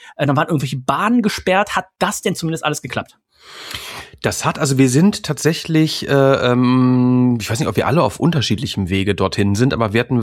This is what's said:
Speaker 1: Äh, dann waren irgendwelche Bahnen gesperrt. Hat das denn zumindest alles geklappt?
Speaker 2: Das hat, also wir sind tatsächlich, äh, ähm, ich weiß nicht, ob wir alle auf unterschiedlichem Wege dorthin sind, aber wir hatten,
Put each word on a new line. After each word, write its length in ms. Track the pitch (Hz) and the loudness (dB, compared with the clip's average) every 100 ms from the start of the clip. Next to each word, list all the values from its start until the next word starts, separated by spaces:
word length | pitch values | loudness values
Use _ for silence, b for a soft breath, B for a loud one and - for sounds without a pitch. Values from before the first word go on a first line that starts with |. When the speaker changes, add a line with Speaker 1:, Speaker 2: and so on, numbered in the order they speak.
| B B | B B
Speaker 1:
Äh, 80 | 143 | 0
dann 100 | 139 | 0
waren 120 | 165 | 0
irgendwelche 280 | 160 139 139 | -2 -2 -6
Bahnen 440 | 127 139 208 247 | -2 0 2 2
gesperrt. 560 | 208 - - 185 208 - | 0 -2 0 0 0 -4
Hat 80 | - - | -6 -4
das 220 | 185 - | -4 -2
denn 140 | 208 - | -4 -4
zumindest 300 | 160 160 151 | -4 -4 -4
alles 160 | 147 | -4
geklappt? 360 | 135 110 - _ _ B B B B B B B B B 110 | -6 -8 -8 _ _ B B B B B B B B B -6
Speaker 2:
Das 180 | - | -2
hat, 140 | 147 - | -4 -2
also 220 | 151 131 | 0 2
wir 100 | 131 | 4
sind 320 | 131 196 - | 4 2 2
tatsächlich, 880 | - 139 151 170 - 156 156 - - | -6 -2 -2 -2 -2 0 0 -2 0
äh, 20 | |
ähm, 1300 | 139 135 135 123 123 123 127 127 127 123 127 123 120 | 2 4 4 2 2 2 4 4 4 2 4 2 0
ich 80 | 101 | -2
weiß 120 | 113 | -2
nicht, 100 | 135 | -2
ob 60 | - | 0
wir 100 | - | 0
alle 160 | 165 | 2
auf 180 | - - | 0 0
unterschiedlichem 720 | 170 165 - 104 120 - 90 | 0 0 0 -2 -4 -4 -2
Wege 240 | 95 95 | 0 0
dorthin 400 | 92 95 - 101 | 0 -2 0 0
sind, 180 | 101 127 | 2 0
aber 220 | - 110 | 0 0
wir 60 | 113 | 0
hatten, 180 | - 123 | 0 0